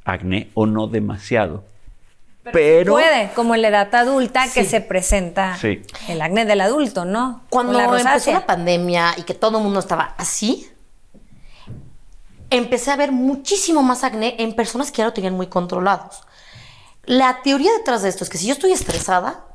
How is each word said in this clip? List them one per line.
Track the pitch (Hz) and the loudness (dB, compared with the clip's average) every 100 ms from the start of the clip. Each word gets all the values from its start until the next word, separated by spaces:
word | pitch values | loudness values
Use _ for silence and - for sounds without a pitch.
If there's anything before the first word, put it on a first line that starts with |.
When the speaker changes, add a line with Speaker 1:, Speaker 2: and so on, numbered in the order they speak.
Speaker 1:
acné | - 90 90 95 - - | -6 -6 -4 -4 -4 0
o | 110 | 0
no | 110 110 | 0 -2
demasiado. | 113 104 101 - 117 95 76 - - - - - - - - | -4 -4 -6 -2 0 0 -4 -14 -20 -20 -20 -20 -20 -20 -20
Speaker 2:
Pero | 240 | -2
Speaker 1:
Pero | 170 151 165 180 | 2 6 6 6
Speaker 2:
puede, | 294 320 269 196 | 6 4 4 0
como | - 233 226 | 0 0 2
en | |
la | 220 | 4
edad | 202 202 240 | 4 4 2
adulta | 240 269 247 254 262 | 4 2 0 0 0
que | 247 196 | 0 0
Speaker 3:
Sí. | |
Speaker 2:
se | 226 | 0
presenta | - 185 185 202 175 175 190 180 | 0 -2 0 0 0 -2 -4 -2
Speaker 1:
Sí. | 107 95 - - - | -4 -4 -8 -14 -10
Speaker 2:
el | 165 | -6
acné | 156 208 220 | -2 0 2
del | 202 | 2
adulto, | 196 285 269 190 | 2 2 0 -2
¿no? | 175 214 254 240 - | -4 -2 -4 -6 -4
Speaker 3:
Cuando | 254 247 | -2 2
Speaker 2:
Con | 247 | 2
la | 240 | 2
Speaker 3:
empezó | 247 | 2
Speaker 2:
rosácea. | 247 285 - 302 | 2 2 2 0
Speaker 3:
la | 381 | 0
pandemia | 175 170 175 175 175 170 170 | -2 0 0 2 2 0 -2
y | |
que | 170 | -6
todo | 175 220 220 | -2 0 2
el | |
mundo | 208 196 | 0 0
estaba | 185 165 156 - | -2 -2 -2 -6
así, | 170 - 214 370 - - - - - - - - - - - 107 - - - - - - - | -6 -4 -2 -4 -8 -20 -20 -20 -20 -20 -20 -20 -20 -20 -18 -18 -18 -20 -20 -20 -20 -20 -2
empecé | 247 240 247 277 | -2 0 -2 -2
a | 285 | 0
ver | 285 | 0
muchísimo | 254 262 277 - 392 - 311 | 0 0 -2 -4 -4 0 2
más | 254 247 | 2 2
acné | 269 220 226 226 | -2 -2 -4 -2
en | 226 | -4
personas | 226 220 240 277 | -2 -4 -4 -4
que | - | -2
ya | 220 | -2
lo | |
tenían | 226 185 | -2 -4
muy | 185 180 | -4 -4
controlados. | 185 175 180 185 185 - - - - - - - - - - - | -4 -4 -2 0 -2 -4 -20 -20 -20 -20 -20 -20 -20 -20 -16 0
La | 247 254 254 | 2 4 2
teoría | 277 277 339 453 | 0 2 2 2
detrás | 453 233 | 0 0
de | 196 | -2
esto | 190 | -4
es | 180 | -6
que | 165 | -6
si | 202 | -4
yo | |
estoy | 285 381 | 0 2
estresada, | 359 - 170 - 185 180 - - | 0 0 -4 0 0 0 -6 -14